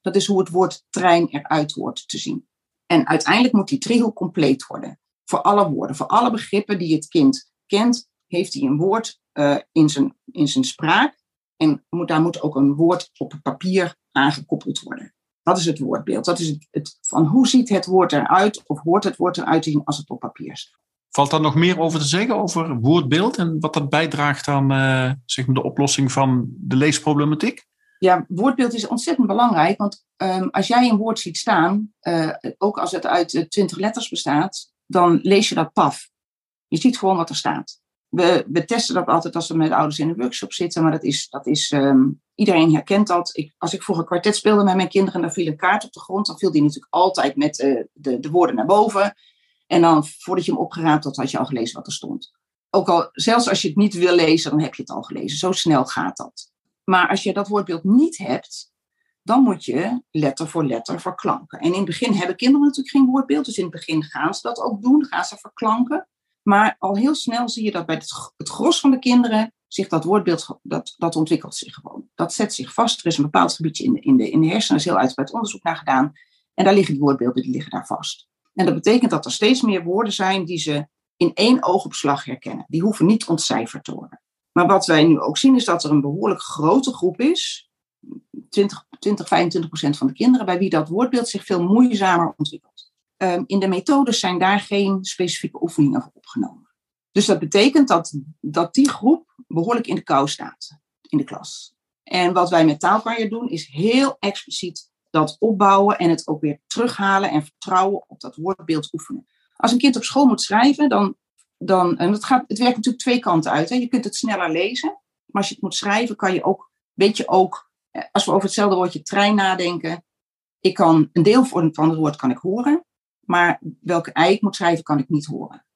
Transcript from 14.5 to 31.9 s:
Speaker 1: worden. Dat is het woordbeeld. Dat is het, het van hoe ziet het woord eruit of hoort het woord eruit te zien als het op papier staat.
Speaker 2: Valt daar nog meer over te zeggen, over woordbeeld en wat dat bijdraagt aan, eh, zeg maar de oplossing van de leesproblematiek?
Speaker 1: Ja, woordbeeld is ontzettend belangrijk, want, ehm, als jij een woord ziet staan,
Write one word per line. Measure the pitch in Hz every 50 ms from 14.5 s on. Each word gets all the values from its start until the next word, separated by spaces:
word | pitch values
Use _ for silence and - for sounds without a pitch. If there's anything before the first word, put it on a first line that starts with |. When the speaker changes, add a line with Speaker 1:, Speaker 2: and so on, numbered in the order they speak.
| - - - - - -
Speaker 1:
worden. | - - - - - - _ _ _ _ _ _ _
Dat | - 180 196
is | 165
het | 170 151 151
woordbeeld. | 139 - - - - - - - -
Dat | - 170 170
is | 170 160
het, | 147 151 _ _
het | _ - 147 - - _
van | _ - - - 160
hoe | 151 170 254 262 -
ziet | - 254 240 -
het | 202 185 175
woord | - 185 185 180 - -
eruit | 147 - - 147 185 196 208 208 - _
of | _ 151 143
hoort | 147 160 170 208 208
het | 196 -
woord | - - 180 175 -
eruit | - - 160 165 -
te | -
zien | 151 147 147
als | - 151 -
het | 151 _
op | - -
papier | - 110 - - - - -
staat. | - - _ _ _ _ _ _ _ _ _ _
Speaker 2:
Valt | - 143 143
daar | 147 160
nog | 156 156 135
meer | 143 170 180 180 151
over | 160 165 160 160
te | 147
zeggen, | 143 143 180 208 254 226
over | - 214 - - - 247 175 143
woordbeeld | 120 110 131 156 175 151 131 139 160 190 233 277
en | - 180 165 160 156
wat | 160 156 151
dat | 160 147 139
bijdraagt | 156 151 165 160 156 147 147 147 143 139 - -
aan, | 143 139 139 135
eh, | 135 135 135 135 131 131 127 127 131 143 _
zeg | _ - - 127
maar | 123 131
de | 127 -
oplossing | - - - 143 139 - - 139 127 127
van | - 139 135 127 127 117 120
de | - - - - 127
leesproblematiek? | 131 139 156 147 - - 151 151 143 147 151 151 151 - 226 - - _ _ _ _ _ _ _ _
Speaker 1:
Ja, | - 185 180 180 - _
woordbeeld | 190 170 202 269 254 - 254 240 233
is | 233 214
ontzettend | - - 247 - - 339 - 247
belangrijk, | 202 196 214 240 240 214 165 151 175 202 -
want, | 208 202 - _ _ _ _
ehm, | _ 196 190 185 185 185 -
als | - - 190
jij | - 233 240 254 247
een | 220
woord | 202 214 226 220 220
ziet | - 180 160
staan, | - - - 214 180 160 180 196 208 214 214